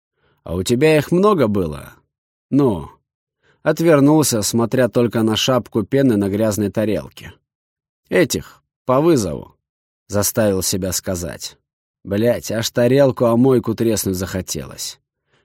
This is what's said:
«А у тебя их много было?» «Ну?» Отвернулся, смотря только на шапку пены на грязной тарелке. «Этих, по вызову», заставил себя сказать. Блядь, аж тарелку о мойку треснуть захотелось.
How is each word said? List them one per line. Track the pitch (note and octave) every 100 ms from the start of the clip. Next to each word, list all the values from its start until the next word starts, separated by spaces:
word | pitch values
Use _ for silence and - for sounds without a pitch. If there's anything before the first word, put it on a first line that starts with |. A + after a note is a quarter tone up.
| _ _ _ _
«А | - E2+
у |
тебя | F#2+ B2 D#3 D#3
их | -
много | F3 G#3 F#3+ A2+
было?» | G2+ E2 C#2+ - - _ _ _ _ -
«Ну?» | C3+ C3+ F2+ C#2 - _ _ _ _ _ _
Отвернулся, | D3+ D#3 E3+ D3 C#3 D#3 C#3 A2+
смотря | G2+ A#2 A#2 B2+ B2
только | B2+ A#2+ A#2
на | A2 G#2+
шапку | - B2 - A#2
пены | G2 C3+ C#3 G#2+
на | G2
грязной | G#2 A2 G2+ G2+
тарелке. | A2+ G#2+ F2+ C2 - E2+ - _ _ _ _ _ _ -
«Этих, | F#3+ D3 F2 - - _ _ -
по | B2+
вызову», | E3 D3 F#2 C2+ G1+ _ _ _ _ _ -
заставил | G2+ G2+ - G#2+ F#2+
себя | - G2 F#2
сказать. | - - F2+ E2+ - - - _ _ _ _
Блядь, | - G2+ A#2+ G2+ -
аж | A2 A2
тарелку | - B2 C3+ C#3 A2 A#2+
о | A#2
мойку | C3 B2 A#2
треснуть | G#2+ A2+ G#2 G2+ F#2
захотелось. | F2+ F#2+ F2 D#2+ C2+ - - - _ _ _ _